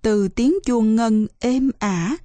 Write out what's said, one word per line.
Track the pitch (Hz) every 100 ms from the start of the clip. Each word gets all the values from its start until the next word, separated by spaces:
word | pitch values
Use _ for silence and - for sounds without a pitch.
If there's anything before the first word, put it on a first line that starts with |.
từ | 220 208 190
tiếng | - 254 381
chuông | - 240 220
ngân | 220 226 220 214 _
êm | 240 262 262 -
ả | 208 180 175 320